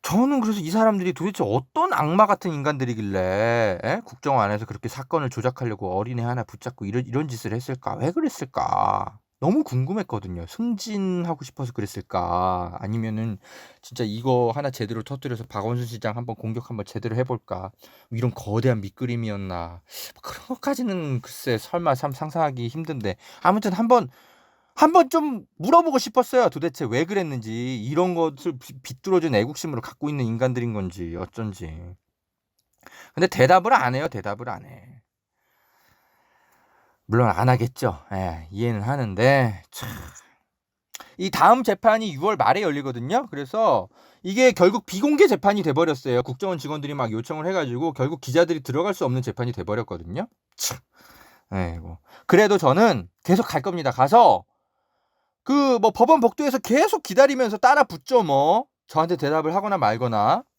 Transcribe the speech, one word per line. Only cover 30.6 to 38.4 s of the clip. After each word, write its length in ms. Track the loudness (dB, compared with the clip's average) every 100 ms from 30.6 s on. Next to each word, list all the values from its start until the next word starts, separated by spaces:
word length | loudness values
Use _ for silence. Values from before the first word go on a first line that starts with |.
| -4
건지 420 | -4 -6 -8 -10 -10
어쩐지. 560 | -10 -8 -10 -10 -14 -14 -16 -20 _ _ _ _ _ _ _ _ -20 -20 -14
근데 120 | -2 0
대답을 460 | 4 6 6 6
안 220 | 4 4
해요. 120 | 0 -4
대답을 420 | -6 -6 -8 -8
안 160 | -12 -14
해. 340 | -20 -20 -20 _ _ _ _ _ _ _ _ _ _ _ _ _ _ _ _ _ _ _ _ 0
물론 220 | 4 4
안 200 | 4 2
하겠죠. 500 | 2 0 -2 -4 -4 -10
예, 340 | -6 -6 -6